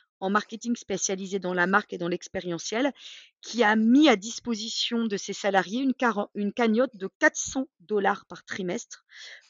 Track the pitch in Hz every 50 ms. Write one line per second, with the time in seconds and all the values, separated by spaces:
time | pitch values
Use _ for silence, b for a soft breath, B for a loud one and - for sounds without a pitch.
0 | B B _ - 185 190 202 214 - - 226 214 - 233 240 - - - 196 185
1 | - - 196 185 196 180 196 190 180 180 180 180 175 185 202 208 202 - 196 180
2 | 175 175 180 180 - - - 190 170 180 170 160 - - 214 233 277 277 - B
3 | B B B B B B B B - - - 233 220 208 220 220 220 226 247 285
4 | 311 294 220 190 196 233 - - - 240 226 202 220 226 - - - - 240 233
5 | 226 214 202 185 - - 190 - - 196 190 185 180 180 214 254 277 262 240 -
6 | 262 233 196 202 202 - - 208 202 202 - - 233 226 214 233 262 254 - 190
7 | 190 190 - - 311 311 - - - - - 269 262 - _ _ 170 - 214 202
8 | 196 196 202 - - - 175 - - - - - 185 180 190 233 - - - -
9 | _ _ B B B B B B B